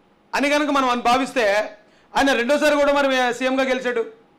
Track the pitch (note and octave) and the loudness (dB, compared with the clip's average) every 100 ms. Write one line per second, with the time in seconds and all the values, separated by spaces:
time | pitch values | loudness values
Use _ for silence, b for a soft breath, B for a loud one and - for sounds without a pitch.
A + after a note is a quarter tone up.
0 | _ _ _ G#3+ C#4 D4 D4 C#4 C4 A#3+ | _ _ _ -2 0 0 0 0 0 0
1 | A#3+ B3+ C4 C4 G#3 G#3 - - b b | 2 0 0 0 0 0 -2 -10 b b
2 | b - C#4 A#3 A#3+ D4 D4+ D4 C#4+ C#4+ | b -2 0 0 0 2 2 2 2 2
3 | C#4 C4 B3 B3 C4 C4 C4 B3+ B3 A#3 | 0 0 -2 -2 -2 -2 -2 -2 -2 -4
4 | A3 - _ | -6 -12 _